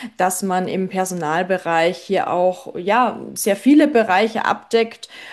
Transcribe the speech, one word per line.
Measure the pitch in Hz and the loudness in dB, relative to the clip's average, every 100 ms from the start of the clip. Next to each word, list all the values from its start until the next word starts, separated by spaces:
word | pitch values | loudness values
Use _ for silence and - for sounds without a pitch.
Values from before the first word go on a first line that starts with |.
| 233 - | -10 -2
dass | 185 190 | -2 -2
man | 196 185 185 | -2 -2 -2
im | 185 185 | -4 -4
Personalbereich | 185 185 180 151 165 185 185 170 165 170 180 | -4 -4 -4 -2 -2 -2 -4 0 0 0 0
hier | - 185 - | -2 -2 0
auch, | 175 185 180 - - | 0 0 0 -8 -6
ja, | 180 226 233 - - | 0 2 2 -2 -10
sehr | - 214 202 | -4 -2 2
viele | 254 294 294 | 4 6 6
Bereiche | 240 214 185 220 220 | 4 4 2 2 0
abdeckt | - 208 - 226 220 - - - - | -2 -4 0 0 0 -6 -20 -20 -18